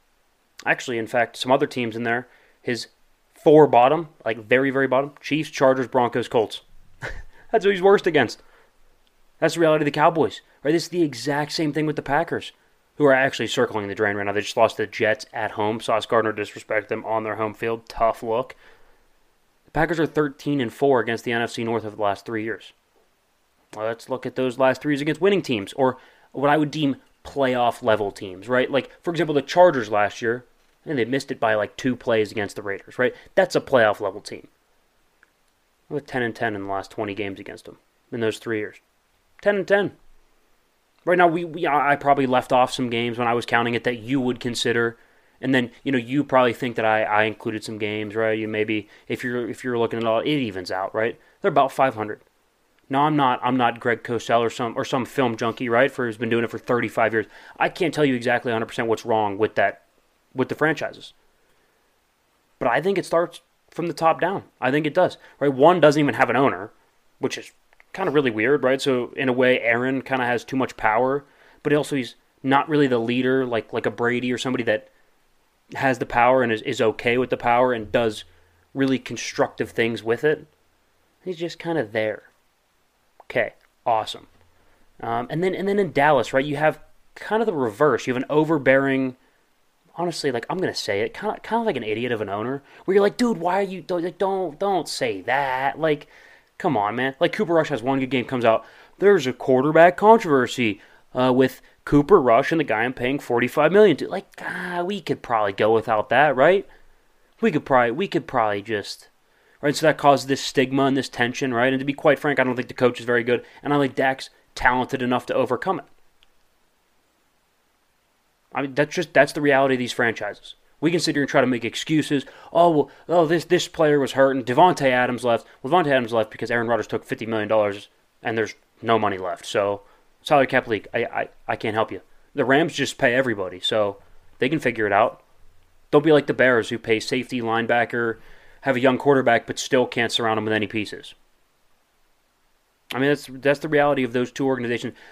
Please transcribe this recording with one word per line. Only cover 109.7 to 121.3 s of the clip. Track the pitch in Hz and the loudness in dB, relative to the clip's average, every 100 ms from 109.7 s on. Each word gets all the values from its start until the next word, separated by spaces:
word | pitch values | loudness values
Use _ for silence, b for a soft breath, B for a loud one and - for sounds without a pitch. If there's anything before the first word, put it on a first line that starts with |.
| 143 | 0
So | 156 | 0
that | 139 | 4
caused | 143 135 131 | 4 4 2
this | 135 | -4
stigma | - - 131 135 135 | -2 0 0 2 2
and | 135 | 0
this | - | -4
tension, | - 120 123 135 | -2 -2 -2 -4
right? | 117 127 | 0 0
And | 131 | 0
to | 139 | -4
be | |
quite | 139 160 135 | 0 2 2
frank, | 147 135 | 0 0
I | |
don't | 127 123 | 0 0
think | 120 | -6
the | - | 0
coach | 123 120 | 0 0
is | 117 | -2
very | 120 | 0
good, | 117 117 B B | 0 -2 B B
and | 135 | -2
I | 143 | 0
think | 135 117 | 0 0
Dak's | 131 135 - b b | -2 -2 -10 b b
talented | - 127 127 - 131 | -4 -2 -2 -4 -4
enough | 123 123 - | -2 -4 -2
to | |
overcome | - 123 156 185 175 | -4 -2 -4 -4 -6
it. | - _ _ _ _ _ _ _ _ _ _ _ _ _ _ _ _ _ _ _ _ _ _ _ _ _ _ | -10 _ _ _ _ _ _ _ _ _ _ _ _ _ _ _ _ _ _ _ _ _ _ _ _ _ _
I | - | -6
mean, | 139 131 | -4 0
that's | 151 | -2
just, | - 180 | -2 0
that's | - 147 | 4 4
the | 165 | 2
reality | 143 135 135 127 | 2 4 2 0
of | |
these | 123 | -2
franchises. | - 117 104 104 95 - - _ _ | 0 0 0 -8 -12 -20 -20 _ _
We | 156 | 0
can | 170 | 0
sit | - 143 | 0 0
here | |
and | |
try | 135 | 2